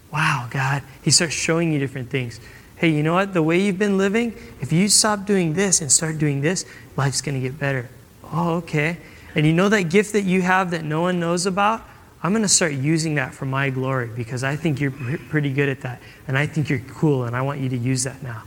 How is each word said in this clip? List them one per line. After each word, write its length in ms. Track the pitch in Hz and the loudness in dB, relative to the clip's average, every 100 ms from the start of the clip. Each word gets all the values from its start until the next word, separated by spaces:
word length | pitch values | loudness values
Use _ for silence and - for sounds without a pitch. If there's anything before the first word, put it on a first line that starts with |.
| - | -8
Wow, 340 | 143 160 139 120 | -2 0 0 -4
God. 340 | 135 135 139 - - | -4 -2 -2 -6 -6
He 100 | 160 | 0
starts 220 | - 165 | 2 2
showing 380 | - - 165 170 | -2 0 0 2
you 60 | 151 | 0
different 300 | 135 131 117 | -2 -6 -6
things. 300 | 135 120 - - - - - | -4 -4 -10 -18 -20 -20 -2
"Hey, 140 | 170 | 0
you 140 | 151 | 2
know 100 | 156 | 2
what? 200 | 175 196 | 2 2
The 100 | 180 | 2
way 160 | 156 175 | 2 4
you've 200 | 202 180 | 2 2
been 180 | 208 190 | 2 2
living, 360 | 196 220 240 - - - | 2 2 -2 -6 -14 -10
if 100 | 127 | 0
you 160 | 160 202 | 2 4
stop 380 | - 220 208 196 | 4 2 0 0
doing 280 | 196 170 | 2 2
this 280 | 165 196 170 | 0 2 0
and 100 | 139 | 2
start 260 | - 160 156 | 0 0 0
doing 240 | 151 139 | 0 2
this, 240 | 151 185 - - - - | 0 -2 -6 -14 -10 -2
life's 260 | 135 - | -2 -2
gonna 180 | 156 135 | -4 -4
get 200 | 127 139 | -4 -4
better." 300 | 139 131 117 - - - - | -4 -4 -6 -14 -20 -20 -8
Oh, 240 | 156 170 170 | -4 0 -2
okay. 420 | 170 151 151 175 - - - 165 | -2 -2 -2 -4 -12 -20 -6 2
And 100 | 156 | 4
you 80 | |
know 160 | 165 202 | 4 4
that 140 | 214 | 2
gift 300 | 165 196 208 | 4 2 4
that 100 | 208 | 2
you 180 | 196 185 | 2 2
have 300 | 180 185 185 | 4 2 2
that 120 | 165 | -2
no 180 | 151 156 | -2 0
one 180 | 180 180 | 0 0
knows 260 | 170 175 190 | 0 0 0
about? 420 | 185 208 226 - - - - | 0 0 0 -6 -20 -20 -6
I'm 100 | 165 | -2
gonna 140 | 220 202 | 0 2
start 260 | - 175 | 2 2
using 420 | 139 143 160 160 147 | 0 0 0 0 -2
that 180 | 131 | -2
for 120 | - 135 | -6 -4
my 240 | 135 139 | -2 0
glory 400 | 131 131 131 117 | 0 0 -2 -2
because 300 | 117 117 127 | -6 -6 -4
I 120 | 135 147 | -2 0
think 260 | 160 135 | 0 0
you're 100 | 143 | -2
pr-, 260 | 131 120 170 - | -2 -6 -6 -2
pretty 220 | 151 143 | -2 0
good 180 | 135 139 | 2 0
at 120 | 131 | -2
that. 200 | 127 120 - - - | -6 -10 -16 -14 -4
And 100 | 135 | -2
I 100 | 151 | 0
think 220 | 156 143 | -2 0
you're 100 | 131 | -2
cool 460 | - - 156 131 120 | -4 0 2 2 0
and 100 | 123 | -2
I 60 | |
want 180 | 139 143 | -2 -4
you 100 | 131 | -4
to 80 | 127 | -2
use 260 | 123 131 | 0 -2
that 200 | 131 - | -2 -8
now. 200 | 131 110 | -10 -12